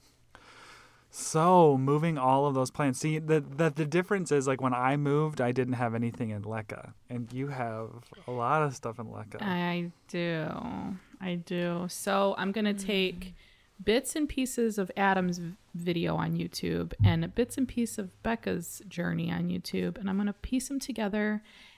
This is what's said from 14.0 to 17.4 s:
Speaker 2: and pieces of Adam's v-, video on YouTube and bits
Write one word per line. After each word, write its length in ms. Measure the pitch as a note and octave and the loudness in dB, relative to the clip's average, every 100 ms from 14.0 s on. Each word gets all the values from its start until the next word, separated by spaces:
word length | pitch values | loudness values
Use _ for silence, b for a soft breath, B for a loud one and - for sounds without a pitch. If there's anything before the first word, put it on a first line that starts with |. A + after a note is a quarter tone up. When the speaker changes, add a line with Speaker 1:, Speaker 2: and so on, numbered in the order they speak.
| C#4 D#4+ | 2 -2
Speaker 2:
and 120 | D4 | -2
pieces 500 | - B3+ - A#3 G#3 | 0 -2 0 0 0
of 140 | F#3 - | -2 2
Adam's 400 | G3 F#3+ F3+ F3 | 4 4 2 -2
v-, 160 | E3+ F#3 _ F3 | -6 -10 _ -6
video 400 | F3 E3+ E3+ E3 | -2 0 0 0
on 180 | E3 | 0
YouTube 600 | E3 E3+ - - - E3+ - | -2 -4 -4 -2 -2 -2 4
and 300 | - E3 E3 | 4 6 2
bits 240 | G#3 | 0